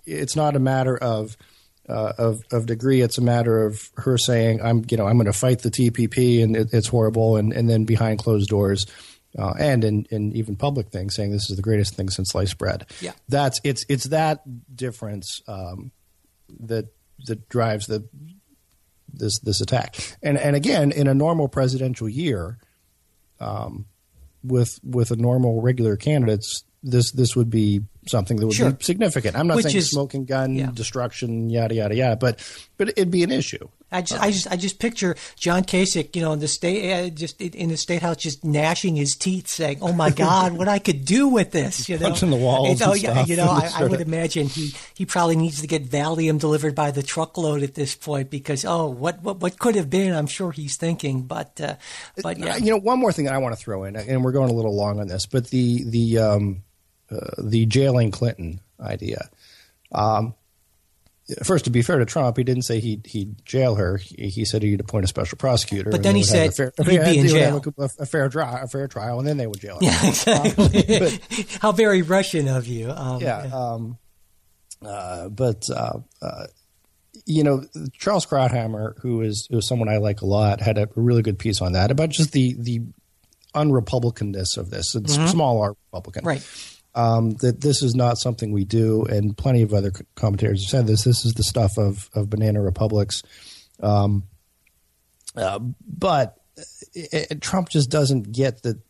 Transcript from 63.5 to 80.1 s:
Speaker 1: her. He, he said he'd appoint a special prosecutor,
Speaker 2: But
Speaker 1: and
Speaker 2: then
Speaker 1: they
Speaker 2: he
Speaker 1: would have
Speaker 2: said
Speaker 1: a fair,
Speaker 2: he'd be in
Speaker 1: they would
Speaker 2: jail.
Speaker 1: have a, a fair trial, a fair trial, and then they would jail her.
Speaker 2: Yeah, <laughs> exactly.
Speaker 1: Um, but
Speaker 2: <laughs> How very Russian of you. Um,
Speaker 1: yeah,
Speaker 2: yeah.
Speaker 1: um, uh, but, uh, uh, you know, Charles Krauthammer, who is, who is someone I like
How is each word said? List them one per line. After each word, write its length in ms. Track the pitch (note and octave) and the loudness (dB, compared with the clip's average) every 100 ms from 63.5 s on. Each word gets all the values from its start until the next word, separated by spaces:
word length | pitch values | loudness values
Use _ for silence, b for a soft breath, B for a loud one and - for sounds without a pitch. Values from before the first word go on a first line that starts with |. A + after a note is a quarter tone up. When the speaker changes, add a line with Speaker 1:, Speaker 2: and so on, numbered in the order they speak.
| B2+ B2+ G#2 | 0 2 2
Speaker 1:
her. 220 | F2+ G2 | 0 -2
He, 320 | F#2 - G2+ | -6 -10 -8
he 160 | F#2+ G#2 | -4 -2
said 180 | A2 | 0
he'd 160 | G#2 G2+ | 2 0
appoint 260 | G#2 G#2+ F#2 | 0 -2 -2
a 20 | |
special 300 | - F#2+ - | -2 -6 -2
prosecutor, 520 | C3+ A#2+ - G2 G2 | 0 2 0 -4 -2
Speaker 2:
But 80 | F3 | 2
Speaker 1:
and 80 | G3 | 4
Speaker 2:
then 80 | |
Speaker 1:
they 60 | G3+ | 4
Speaker 2:
he 100 | - | 4
Speaker 1:
would 80 | F3 | 4
have 140 | D#3+ | 4
Speaker 2:
said 180 | - B2+ - | 2 -4 0
Speaker 1:
a 60 | |
fair, 80 | D3+ | 4
Speaker 2:
he'd 120 | F3+ | 6
be 160 | D#3+ D#3 | 6 6
in 60 | C#3 | 6
Speaker 1:
they 60 | |
would 60 | D#3 | 6
Speaker 2:
jail. 220 | C#3+ D3 D3 C#3 | 4 2 -4 -6
Speaker 1:
have 140 | C#3 - | -6 -6
a, 40 | |
a 20 | C#3 | -4
fair 240 | D#3+ C3+ | 0 0
trial, 300 | C#3+ C#3 B2 | -2 -4 -6
a 40 | C3 | -8
fair 200 | C#3 C3+ | -8 -8
trial, 320 | A#2+ A2 A#2+ | -6 -6 -2
and 80 | C#3 | -2
then 100 | D3 | -2
they 100 | A#2 | -4
would 120 | G2+ | -6
jail 160 | G2+ F#2 | -12 0
her. 60 | F3+ | 2
Speaker 2:
Yeah, 220 | - F3+ | 4 2
<laughs> 0 | |
exactly. 880 | - - G3 D#3 - G3+ G3+ - G#3+ | 2 2 4 2 4 6 6 4 4
Speaker 1:
Um, 40 | |
but 580 | F3 - - A3+ G3 - | 2 -2 -8 -8 -8 -2
Speaker 2:
<laughs> 40 | |
How 100 | G#3+ | 0
very 300 | F#3+ A3 F#3+ | 4 4 4
Russian 460 | D#3+ F#3+ F#3+ E3 C#3 | 4 2 2 0 0
of 200 | C3 A#2 | 0 -2
you. 240 | A#2 A2+ | -6 -6
Um, 300 | E3 C3 B2+ | -6 -6 -4
Speaker 1:
yeah, 240 | C3+ G#2+ C3 | -4 -4 -6
Speaker 2:
yeah. 100 | C3 | -6
Speaker 1:
um, 420 | B2 A#2 A2+ A#2 _ _ _ _ _ _ _ - G#2 | -6 -6 -8 -12 _ _ _ _ _ _ _ -20 -12
uh, 440 | G2+ F#2 F2+ F2 | -10 -8 -10 -10
but, 340 | G#2+ B2+ A2 - A#1+ | -2 -2 -2 -6 -4
uh, 240 | A#1 - - _ | -4 -6 -12 _
uh, 260 | - - - _ _ _ _ _ _ A3 - | -12 -10 -16 _ _ _ _ _ _ -20 -2
you 180 | D#3 | 2
know, 200 | D3 C3+ - D#3 D3 | 2 2 -2 -12 -14
Charles 320 | - - G3+ - | -6 -2 -2 0
Krauthammer, 720 | C#3 B2+ B2 A2 A2 A2 A2 | 2 2 0 -4 -4 -6 -6
who 200 | B2+ A#2 | -4 -2
is, 260 | A2+ G#2 - | -2 -4 -2
who 80 | A#2 | -2
is 100 | - | 0
someone 220 | B2 G#2+ | -2 0
I 80 | G#2+ | 0
like 240 | G#2 | 0